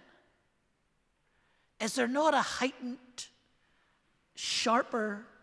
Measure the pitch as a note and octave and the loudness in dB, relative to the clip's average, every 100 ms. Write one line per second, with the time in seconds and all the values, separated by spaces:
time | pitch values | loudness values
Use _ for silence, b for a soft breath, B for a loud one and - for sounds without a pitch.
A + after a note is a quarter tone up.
0 | - _ _ _ _ _ _ _ _ _ | -20 _ _ _ _ _ _ _ _ _
1 | _ _ _ _ _ _ _ - A3 C4+ | _ _ _ _ _ _ _ -8 -4 0
2 | A#3+ C#4 D#4 - D#3 - C4 - B3 B3+ | 0 2 4 4 0 -2 -2 -2 -10 -12
3 | - - - _ _ _ _ _ _ _ | -14 -16 -16 _ _ _ _ _ _ _
4 | _ _ _ - - - - A#3 - A#3 | _ _ _ -10 -4 0 4 4 2 -2
5 | G#3+ G#3 A#3 - | -2 -6 -12 -20